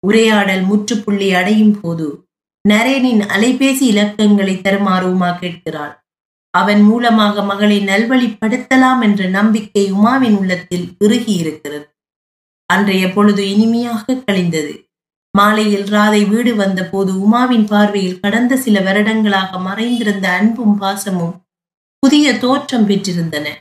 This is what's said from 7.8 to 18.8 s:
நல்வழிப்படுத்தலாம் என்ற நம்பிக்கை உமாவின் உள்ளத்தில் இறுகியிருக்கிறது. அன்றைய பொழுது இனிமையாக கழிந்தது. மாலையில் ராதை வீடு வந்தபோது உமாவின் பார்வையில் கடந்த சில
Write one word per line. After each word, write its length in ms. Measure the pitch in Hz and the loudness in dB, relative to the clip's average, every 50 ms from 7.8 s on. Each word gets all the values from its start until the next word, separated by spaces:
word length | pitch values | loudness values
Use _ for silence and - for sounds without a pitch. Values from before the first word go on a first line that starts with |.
நல்வழிப்படுத்தலாம் 1200 | 202 196 196 202 233 233 262 254 247 220 214 - - 220 214 262 - - 262 262 262 254 262 254 226 | 0 0 0 0 0 0 0 0 0 -2 -4 -4 -4 -4 -4 -4 -4 0 2 2 4 4 2 2 2
என்ற 260 | 208 202 190 190 185 | 2 2 0 0 -2
நம்பிக்கை 560 | 185 196 208 220 214 226 - - _ 202 202 196 190 | 0 0 2 2 2 0 -2 -2 _ 0 0 0 2
உமாவின் 440 | 196 208 226 254 269 262 233 208 | 2 2 2 4 2 2 2 2
உள்ளத்தில் 500 | 196 190 185 180 175 170 - 180 180 175 170 - _ | 2 2 -2 -2 -4 -6 -8 -8 -8 -6 -8 -4 _
இறுகியிருக்கிறது. 840 | 208 208 233 247 - - 208 175 165 160 147 151 _ 143 147 147 147 _ _ _ _ _ _ _ _ _ _ _ _ _ _ _ _ | 2 2 2 2 0 -2 -2 -2 -2 -4 -6 -8 _ -12 -12 -12 -14 _ _ _ _ _ _ _ _ _ _ _ _ _ _ _ _
அன்றைய 460 | _ 180 190 202 202 190 190 185 180 180 | _ 0 0 0 0 0 0 0 0 0
பொழுது 300 | 202 208 208 202 202 196 196 | 2 2 2 2 2 -2 -2
இனிமையாக 640 | 196 214 226 226 226 233 240 240 233 220 - - 262 | 0 0 0 0 0 -2 -2 -4 -6 -8 -4 -4 -6
கழிந்தது. 600 | 254 - - 196 190 180 170 160 160 151 147 151 - _ _ _ _ _ _ _ _ _ _ _ | -6 -2 -2 -2 -2 0 -2 -2 -4 -6 -6 -10 -16 _ _ _ _ _ _ _ _ _ _ _
மாலையில் 500 | 196 202 208 214 214 214 208 202 196 202 | 2 2 2 2 2 0 0 0 -2 -2
ராதை 440 | 196 208 208 208 214 214 208 208 190 | -2 0 2 2 2 4 2 2 2
வீடு 240 | 208 226 247 262 233 | 0 0 0 0 0
வந்தபோது 640 | 208 196 196 190 180 185 170 - 196 190 185 190 190 | 0 -2 -2 -2 -4 -6 -6 -4 -2 -2 -2 -2 0
உமாவின் 460 | 196 208 220 240 254 254 254 226 208 | 0 2 2 2 2 2 2 0 0
பார்வையில் 540 | 208 214 208 208 208 202 202 190 180 185 180 | 2 2 2 2 2 0 -2 -4 -4 -6 -4
கடந்த 360 | - 202 208 233 247 247 269 | -4 -2 -2 0 0 0 0
சில 240 | 262 262 - 208 196 | -2 0 0 0 2